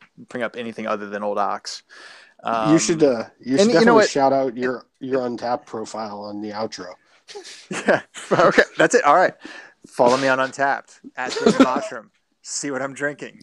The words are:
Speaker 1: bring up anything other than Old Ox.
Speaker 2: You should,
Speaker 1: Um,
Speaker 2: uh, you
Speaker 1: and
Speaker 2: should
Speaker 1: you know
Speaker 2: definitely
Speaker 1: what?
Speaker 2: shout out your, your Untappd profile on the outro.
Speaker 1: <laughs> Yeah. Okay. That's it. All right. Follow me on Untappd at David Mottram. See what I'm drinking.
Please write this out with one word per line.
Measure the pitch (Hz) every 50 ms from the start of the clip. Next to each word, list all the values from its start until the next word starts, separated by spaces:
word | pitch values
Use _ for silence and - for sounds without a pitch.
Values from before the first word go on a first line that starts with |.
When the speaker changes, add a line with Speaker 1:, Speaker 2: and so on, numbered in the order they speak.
| - _ _ - 117 -
Speaker 1:
bring | - 123
up | 117 107 -
anything | 120 117 117 107 - 107
other | 107 107 101 104 101
than | 104 101
Old | 104 104 101 101
Ox. | 98 98 101 - - - - - - _ - - - - - - - _ _ _ - 113 113 113 110 -
Speaker 2:
You | 160 160
should, | - - 170 156
Speaker 1:
Um, | 151 139 123
Speaker 2:
uh, | 113 113 - _ _
you | - 120 135 175
Speaker 1:
and |
Speaker 2:
should |
Speaker 1:
you | 202
know | 233
Speaker 2:
definitely | 240 165 226 240 233
Speaker 1:
what? | 220 202 -
Speaker 2:
shout | - 147 135 135
out | 135 135 135 131 113
your, | 123 123 127 123 113 - _ _ _
your | 135 127 131 131 123 123
Untappd | 120 107 120 120 123 120 -
profile | - - 113 107 - - 107 110 104 104 104
on | 104 104 104 104
the | 107 107
outro. | 101 104 110 107 - 98 90 90 90 - _ _ _ _ _ - -
Speaker 1:
<laughs> | 403 349 - - - - _
Yeah. | - - - - 170 120 - _ _ - - -
Okay. | - - 170 180 - - - - - -
That's | 160 165 -
it. | 233 -
All | 147 151
right. | 180 180 - - _ - - - - - - _ _ -
Follow | - - - 127 120 127
me | 135 135 135
on | 131 131
Untappd | 131 131 - - 139 139 123 - - _ - _ - - -
at | - 127 127
David | - 453 - 226 - -
Mottram. | - 127 - - - - 131 113 107 _ _ _ _ _ _ _
See | _ - - - - 143
what | 135 127
I'm | 135 135 135
drinking. | 123 143 147 143 - 139 110 107 107